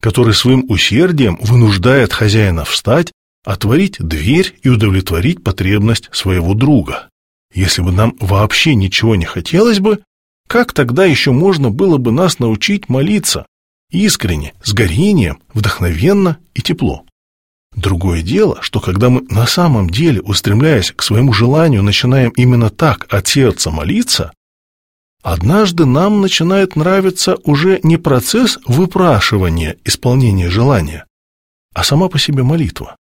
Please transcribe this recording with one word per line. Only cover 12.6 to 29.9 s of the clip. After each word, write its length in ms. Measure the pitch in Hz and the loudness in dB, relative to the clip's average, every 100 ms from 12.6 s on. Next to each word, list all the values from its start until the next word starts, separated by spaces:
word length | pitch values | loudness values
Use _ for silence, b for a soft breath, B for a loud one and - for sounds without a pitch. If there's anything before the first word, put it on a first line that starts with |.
| - 202 - | -2 -4 -2
молиться 580 | 127 151 208 - - - _ _ _ _ | -2 0 -2 -2 -6 -10 _ _ _ _
искренне, 640 | 170 208 - - 80 73 - | -2 0 0 -2 -4 -6 -12
с 100 | - | -6
горением, 680 | 101 76 85 196 196 90 - _ | -2 0 2 2 2 0 -4 _
вдохновенно 840 | 110 107 - 87 80 127 202 180 - _ | -4 -4 -2 -4 0 2 2 0 -2 _
и 80 | - | -10
тепло? 420 | - - 113 85 _ _ _ _ _ _ _ | -6 -2 -2 -4 _ _ _ _ _ _ _
Другое 480 | - 95 90 92 85 | -6 -4 -2 -2 -2
дело, 360 | 80 160 110 - | -2 0 0 -2
что 200 | - 110 | -6 -6
когда 280 | - 92 123 | -4 0 2
мы 140 | 127 - | 0 -2
на 180 | 98 123 | -2 0
самом 420 | - 175 123 92 | 0 2 2 0
деле, 320 | 95 165 113 | 0 0 0
устремляясь 720 | 104 98 - 104 151 139 90 | -2 -4 0 2 2 2 -2
к 100 | - | -6
своему 300 | - 107 135 | -2 0 2
желанию, 500 | 104 117 143 165 120 | 2 2 2 2 2
начинаем 480 | 101 101 123 135 123 | 0 0 0 2 0
именно 400 | - 123 120 113 | 2 2 4 0
так 420 | - 160 107 - | 0 -2 -2 -4
от 140 | 101 - | -4 -2
сердца 440 | 139 131 92 - | 0 0 0 -4
молиться, 640 | 80 76 202 233 - - - _ _ _ _ _ _ _ _ | -6 -4 -2 -2 -4 -6 -12 _ _ _ _ _ _ _ _
однажды 640 | - 85 90 190 208 170 151 | -6 -2 0 2 2 2 2
нам 340 | 131 190 208 | 2 2 2
начинает 560 | 196 - 165 196 190 156 | 0 0 0 0 0 0
нравиться 600 | 160 190 190 185 - 185 | 0 0 0 -2 -2 -2
уже 360 | - 143 175 190 | 0 0 2 2
не 140 | 160 165 | 2 0
процесс 600 | 170 127 123 226 247 - - | 2 0 0 0 0 -2 -2
выпрашивания 1080 | 123 185 185 180 117 - 104 90 82 78 - | 0 0 2 2 2 0 0 0 -2 -4 -6
исполнения 680 | - | -8